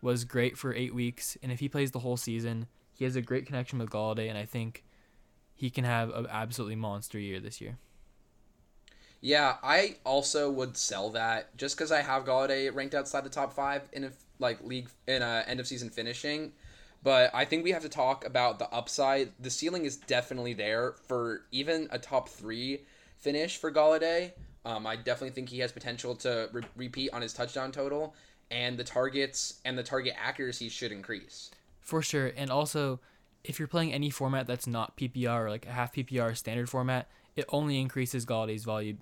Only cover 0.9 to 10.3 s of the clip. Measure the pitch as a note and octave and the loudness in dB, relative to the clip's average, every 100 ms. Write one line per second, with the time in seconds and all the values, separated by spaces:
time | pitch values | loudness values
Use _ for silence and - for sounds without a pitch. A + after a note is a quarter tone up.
0.9 | B2 A#2+ A#2+ - - B2+ B2 C3+ D3 C3+ | 0 -2 -2 -6 -6 -4 -2 -2 0 0
1.9 | B2+ B2 B2 - A2+ A#2 A2+ A#2 _ _ | 0 -2 -2 -2 -2 -2 -4 -6 _ _
2.9 | - B2+ B2+ A#2 B2+ C3+ B2+ B2 C3 A2 | -4 0 0 0 -2 -2 -4 -2 -4 -2
3.9 | G#2+ G#2+ A2 A2 G#2+ A2 A#2+ A2+ - - | 0 0 0 -2 -4 -4 -4 -4 -6 -18
4.9 | - _ _ - _ _ - B2+ C3+ B2 | -20 _ _ -20 _ _ -6 -4 0 0
5.9 | A#2 A2+ A2+ A#2+ G#2+ A2+ A#2+ G#2+ A2 A2 | 2 0 -4 -4 -4 -4 -4 -6 -4 -4
6.9 | G2+ - G#2+ G2+ F#2+ G#2 - G#2 B2 - | -4 -6 -8 -6 -6 -8 -12 -12 -12 -16
7.9 | - - - _ _ _ _ _ - - | -20 -20 -20 _ _ _ _ _ -20 -20
8.9 | - - - B2+ D3 C#3 - C3 E3 G#3 | -20 -20 -6 4 6 6 4 4 6 6
9.9 | - B2+ C#3 C#3 | 0 2 2 4